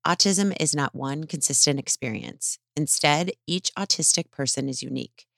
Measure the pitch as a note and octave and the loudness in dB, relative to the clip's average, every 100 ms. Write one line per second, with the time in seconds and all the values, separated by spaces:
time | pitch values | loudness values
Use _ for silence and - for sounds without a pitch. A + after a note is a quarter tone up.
0 | E3 F3+ G3 F#3+ G3+ - D#3 D3 C#3+ - | 2 2 2 2 0 0 0 0 -2 -4
1 | C3+ D3 D#3 D#3+ - C#3+ - C#3 - - | -6 -6 -6 -4 0 2 2 2 -2 -4
2 | B2+ G#2+ - - - - _ - D3 - | -4 -6 -8 -8 -8 -8 _ -4 0 4
3 | D3 D3 F3+ - - F3+ - - G3 - | 4 4 0 -4 -4 -2 -2 -4 -2 2
4 | D#3+ - E3 - C3+ - C3+ B2+ - C3 | 4 2 -2 -4 -2 0 -2 -4 -6 -6
5 | - _ _ | -8 _ _